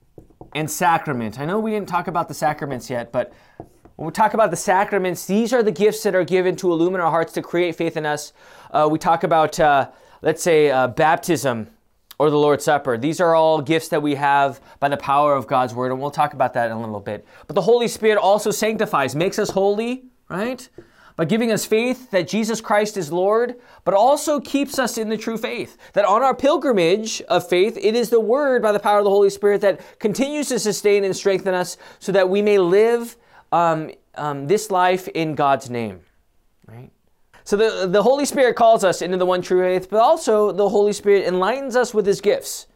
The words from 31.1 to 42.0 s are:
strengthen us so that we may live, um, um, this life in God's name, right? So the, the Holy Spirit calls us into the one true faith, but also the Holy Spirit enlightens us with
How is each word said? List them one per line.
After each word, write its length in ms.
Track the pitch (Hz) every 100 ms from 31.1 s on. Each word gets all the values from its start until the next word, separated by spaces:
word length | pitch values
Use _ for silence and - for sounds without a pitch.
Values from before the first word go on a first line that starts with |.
| 185
strengthen 380 | 196 190 190
us 240 | 185 175 - - -
so 120 | -
that 180 | 190 185
we 120 | 202
may 160 | 208 202
live, 580 | 175 190 220 240 233 - _ - _
um, 400 | 160 170 160 156 - _ -
um, 320 | 147 139 139
this 240 | 208 208
life 360 | 185 180 185 185
in 260 | - 160 151
God's 340 | 143 135 123
name, 320 | 120 113 90 _ _ _ _ _ _ -
right? 240 | 113 127 _ _ _ _ _
So 120 | - 202
the, 320 | 220 185 185
the 160 | 196
Holy 220 | 208 277 294
Spirit 320 | 285 247 -
calls 260 | 226 226
us 180 | 190 165
into 140 | 175 185
the 100 | 180
one 160 | 180
true 200 | 180 185
faith, 280 | 185 185 185
but 120 | 208
also 500 | 247 330 294 214 208
the 160 | 175 202
Holy 240 | 208 208
Spirit 340 | 202 208 202 175
enlightens 520 | 180 190 262 277 233
us 160 | 226
with 120 | 214